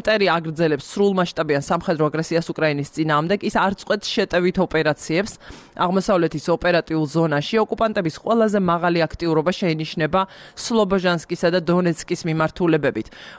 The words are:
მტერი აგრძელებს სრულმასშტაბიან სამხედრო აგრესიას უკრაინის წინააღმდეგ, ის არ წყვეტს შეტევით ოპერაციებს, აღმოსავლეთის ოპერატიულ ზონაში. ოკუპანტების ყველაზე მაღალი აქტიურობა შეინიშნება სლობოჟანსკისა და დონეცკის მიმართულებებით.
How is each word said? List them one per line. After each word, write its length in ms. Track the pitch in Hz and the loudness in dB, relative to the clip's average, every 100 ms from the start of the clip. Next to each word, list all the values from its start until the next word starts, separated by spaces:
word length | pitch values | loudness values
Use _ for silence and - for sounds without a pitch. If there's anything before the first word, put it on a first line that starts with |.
მტერი 240 | 214 214 190 | 2 2 2
აგრძელებს 580 | 170 160 151 165 143 - | 2 -2 -2 0 0 -4
სრულმასშტაბიან 680 | 196 202 190 175 - 156 143 | 0 2 2 0 -2 0 0
სამხედრო 420 | - 170 185 156 151 | 0 -2 0 0 0
აგრესიას 360 | 160 160 165 165 | 0 -2 -2 -2
უკრაინის 360 | 156 156 143 139 | -2 0 0 -4
წინააღმდეგ, 440 | - 156 147 165 202 139 | -4 0 0 2 -2 0
ის 60 | |
არ 180 | - 185 196 | 0 0 -2
წყვეტს 300 | - - - | -4 -4 -2
შეტევით 420 | - 196 185 180 185 175 | -2 0 2 0 0 0
ოპერაციებს, 680 | 156 156 147 - 160 208 - - - - - | 0 0 -2 -2 -2 -2 -8 -18 -20 -20 -4
აღმოსავლეთის 680 | 175 190 190 185 165 151 - | 0 0 2 2 2 -2 -2
ოპერატიულ 560 | 165 180 170 - 160 151 | 0 2 0 0 -2 0
ზონაში. 480 | 165 165 147 143 220 | 0 2 0 0 0
ოკუპანტების 540 | 214 214 226 214 170 - | 0 0 0 0 -2 -4
ყველაზე 400 | - 233 220 202 | 0 2 4 2
მაღალი 400 | 180 170 170 170 156 | 2 2 2 2 0
აქტიურობა 460 | - 170 156 151 | -2 0 2 2
შეინიშნება 680 | - 185 160 156 - 156 185 190 - - - | 0 0 -2 -4 -2 0 0 -2 -6 -20 -12
სლობოჟანსკისა 880 | - 233 202 190 180 170 - 175 175 | -2 2 2 2 2 0 -2 -2 0
და 60 | 180 | 2
დონეცკის 580 | 160 175 175 160 - 175 165 | 2 2 2 -2 -4 -6 -2
მიმართულებებით. 800 | 160 156 - 175 156 139 107 - - - | -2 -2 0 2 2 2 -2 -6 -12 -20